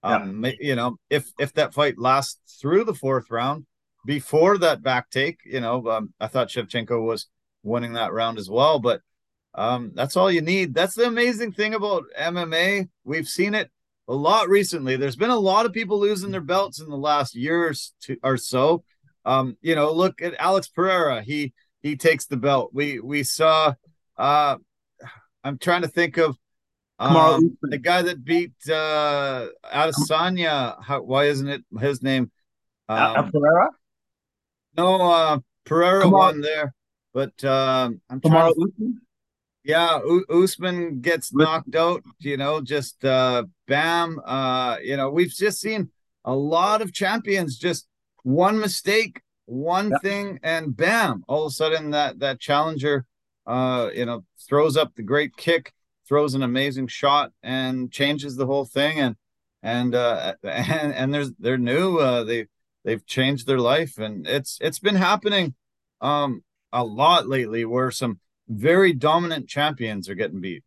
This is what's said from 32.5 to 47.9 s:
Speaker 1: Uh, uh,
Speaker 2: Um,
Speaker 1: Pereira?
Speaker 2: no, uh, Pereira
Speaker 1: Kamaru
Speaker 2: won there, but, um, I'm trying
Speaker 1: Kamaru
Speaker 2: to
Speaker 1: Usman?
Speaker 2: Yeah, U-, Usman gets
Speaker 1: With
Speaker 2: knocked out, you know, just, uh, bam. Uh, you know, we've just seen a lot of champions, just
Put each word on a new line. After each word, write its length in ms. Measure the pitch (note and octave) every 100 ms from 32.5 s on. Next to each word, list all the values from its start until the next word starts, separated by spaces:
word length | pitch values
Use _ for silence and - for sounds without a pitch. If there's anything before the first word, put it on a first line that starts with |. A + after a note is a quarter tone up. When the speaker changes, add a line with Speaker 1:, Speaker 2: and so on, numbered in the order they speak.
| _ _ _ -
Speaker 1:
Uh, 40 |
uh, 300 | A2 D3 A#2
Speaker 2:
Um, 80 | -
Speaker 1:
Pereira? 400 | D3+ D3 E3 C#4 - _ _ _ _ _ _ _ _ _ -
Speaker 2:
no, 240 | F3+ F#3+
uh, 380 | F3 E3+ D#3+ D3 - _
Pereira 400 | - D#3+ F3 F#3+
Speaker 1:
Kamaru 80 | F#3
Speaker 2:
won 280 | G3 F#3 D3+
there, 340 | D3 D#3 D3 - _ _ _
but, 300 | B2 C3+ _
um, 560 | C3+ C3+ C3+ C3 B2+ G#2+ _
I'm 100 | C3
trying 320 | D#3 D#3+ E3
Speaker 1:
Kamaru 20 |
Speaker 2:
to 140 | D#3+ F#3+
Speaker 1:
Usman? 280 | - A3 A#3+ _ _ _ _ _ _ C#3
Speaker 2:
Yeah, 340 | D#3 E3+ D#3
U-, 220 | D3 F3 F#3+
Usman 720 | E3 F#3+ - F3+ F3+ E3+ C#3
gets 320 | B2 E3 -
Speaker 1:
With 140 | C3+ A#3+
Speaker 2:
knocked 280 | D#3+ B2+
out, 280 | D3+ E3+ F3 - _
you 180 | D3 C#3
know, 240 | C#3 D#3
just, 420 | C3 D3 C3 -
uh, 420 | C3+ C3 B2+ B2 G2+ _ -
bam. 540 | C#3 D#3+ E3+ E3+ D#3+
Uh, 540 | - C3 C3 B2+ B2+ A2+
you 120 | G2+
know, 140 | C#3 C3+
we've 220 | D3+ F3+
just 260 | - G#3 -
seen 320 | G#3 A3 D#3 _ _ _
a 100 | G#2+
lot 480 | C3 C#3+ E3 F#3+ G#3+
of 100 | G#3
champions, 640 | - G3 A3+ G#3+ G3 E3 A#2+
just 320 | F3+ E3 -